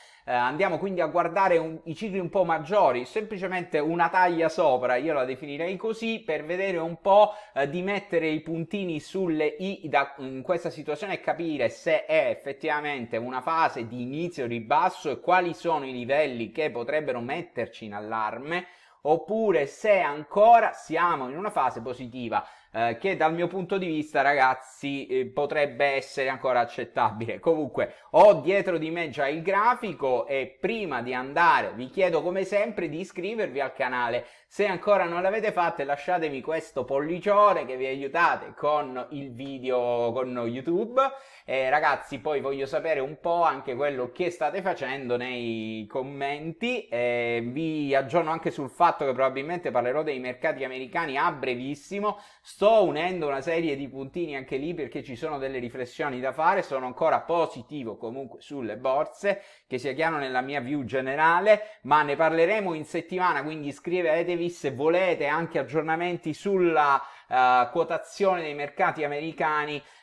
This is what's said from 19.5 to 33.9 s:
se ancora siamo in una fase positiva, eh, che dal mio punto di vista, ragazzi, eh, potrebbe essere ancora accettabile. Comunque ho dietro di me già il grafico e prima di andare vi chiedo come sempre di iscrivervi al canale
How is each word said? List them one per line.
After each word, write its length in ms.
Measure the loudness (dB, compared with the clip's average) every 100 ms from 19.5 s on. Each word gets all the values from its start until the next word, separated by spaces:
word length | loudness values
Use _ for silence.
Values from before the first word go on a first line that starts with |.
| 2 0
se 340 | -2 2 4
ancora 720 | 4 -4 -4 6 8 8 6
siamo 560 | -2 -6 0 2 0 -4
in 80 | -6
una 140 | -4
fase 300 | 0 0 -2
positiva, 640 | -8 -8 -10 -8 -2 -2 -4 -14 _ -2
eh, 220 | 0 0
che 180 | -2 2
dal 160 | 2
mio 140 | 2 -2
punto 320 | -4 -2 -2
di 80 | -2
vista, 340 | -4 0 2
ragazzi, 840 | 4 6 4 2 -6 -10 -8 -6 -2
eh, 200 | -2 -2
potrebbe 600 | -2 0 2 0 2 0
essere 420 | 0 -4 -4 -2
ancora 320 | -2 0 2
accettabile. 800 | 0 -2 -6 0 0 0 -6 -2
Comunque 560 | 0 0 0 -2 -4 -4 2
ho 240 | 8 10 8
dietro 380 | 4 2 2 -2
di 120 | -2
me 200 | -4 -4
già 180 | -2 -2
il 140 | -2
grafico 840 | 0 2 4 2 -4 -2 0 0 0
e 300 | -2 -4 -4
prima 420 | -4 -4 -4 -4
di 100 | -4
andare 600 | -6 -4 2 4 4 0
vi 160 | -6 -8
chiedo 320 | 0 2 2
come 220 | 0 -2
sempre 440 | 0 0 0 -4 -6
di 120 | -6
iscrivervi 600 | -8 -8 -6 -4 -4 -2
al 120 | -4
canale 540 | -2 -2